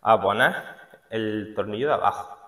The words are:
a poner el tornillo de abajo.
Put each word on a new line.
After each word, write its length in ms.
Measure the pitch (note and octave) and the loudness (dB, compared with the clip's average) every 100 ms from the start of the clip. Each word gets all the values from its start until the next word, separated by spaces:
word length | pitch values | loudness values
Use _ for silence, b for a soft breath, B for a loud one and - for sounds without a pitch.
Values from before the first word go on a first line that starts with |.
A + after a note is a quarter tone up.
a 180 | - A2 | 4 4
poner 360 | F#2+ G#2 C#3+ F#3+ B B B - _ | 4 4 2 2 B B B -20 _
el 420 | A2+ G#2+ G#2+ G#2 | -4 -4 -4 -6
tornillo 340 | G#2+ G2 G#2 C#3+ | -6 -6 -2 0
de 60 | |
abajo. 440 | C3 G2 - - - | 2 0 -2 -14 -18